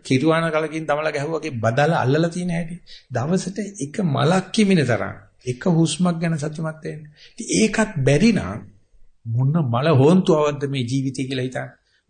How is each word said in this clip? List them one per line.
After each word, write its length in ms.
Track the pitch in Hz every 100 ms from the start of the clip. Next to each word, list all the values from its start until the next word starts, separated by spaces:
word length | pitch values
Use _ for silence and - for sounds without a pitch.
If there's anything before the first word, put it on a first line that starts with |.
කිරුවාන 440 | - 131 156 160 165
කලකින් 380 | 156 156 156 156
තමලා 260 | 147 156
ගැහුවා 280 | 147 147 160
වගේ 180 | 156 120
බදලා 420 | 113 120 151 156
අල්ලලා 300 | 120 147 170
තියෙන 200 | 180 180
හැටි. 260 | 170 165 170 - - -
දවසට 480 | 117 139 185 190 208 202 -
එක 180 | 139 -
මලක් 420 | 180 127 143 185 185
කිමින 320 | - 202 185
තරම් 340 | 123 104 98 95 - _
එක 180 | 123 123 190
හුස්මක් 460 | 165 160 - 180 165
ගැන 180 | 165
සතුටුමත් 460 | 160 151 156 160 156
වෙන්න. 220 | 160 151 - - -
ඉතින් 200 | - -
ඒකත් 360 | - 214 214 208 143
බැරි 320 | 131 147 226
නම් 280 | 147 90 104 - - _ - - _ 113
මොන 280 | 117 135 165
මල 280 | 131 117 156
හොන්තුවක්ද 680 | 135 139 185 185 156 147 147 143
මේ 180 | 139
ජීවිතය 380 | 120 135 135 135
කියලා 240 | 127 135 127
හිතන්න. 240 | 131 131 - _ _ -